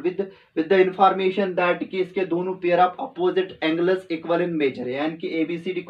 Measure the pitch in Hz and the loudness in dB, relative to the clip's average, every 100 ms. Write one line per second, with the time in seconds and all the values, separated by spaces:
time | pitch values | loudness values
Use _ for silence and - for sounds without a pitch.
0 | 175 180 190 - _ 156 160 190 185 175 | -2 -2 -8 -8 _ -4 2 4 4 6
1 | 190 185 190 202 190 180 175 170 - 185 | 4 4 0 0 -2 0 0 0 -2 -4
2 | 180 202 175 170 185 175 175 175 180 - | -4 -2 -2 -2 -4 -2 2 4 4 2
3 | - 170 180 180 185 - 160 165 180 185 | -10 -2 0 0 -2 -4 -2 0 0 0
4 | - 165 165 170 175 160 139 123 123 135 | -2 -6 -2 0 0 0 0 -2 -6 -4
5 | 156 170 185 165 156 170 185 175 | -4 -6 -6 -2 -2 -4 -6 -6